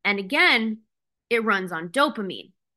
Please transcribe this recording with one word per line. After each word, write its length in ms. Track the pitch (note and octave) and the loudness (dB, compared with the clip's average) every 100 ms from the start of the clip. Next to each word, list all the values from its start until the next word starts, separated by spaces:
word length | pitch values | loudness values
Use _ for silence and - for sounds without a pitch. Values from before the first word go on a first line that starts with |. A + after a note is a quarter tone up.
And 160 | G3+ G3+ | -2 -2
again, 600 | F#3+ D4 F4 A#3+ A3 A3 _ _ _ _ - | -2 2 4 4 0 -4 _ _ _ _ -2
it 160 | A#3 A3 | 0 2
runs 260 | F#3+ F#3 | 0 -2
on 180 | E3 F3 | -8 -4
dopamine. 600 | C4+ C#4+ A3 F#3+ A2 - _ _ | 0 0 0 -8 -10 -14 _ _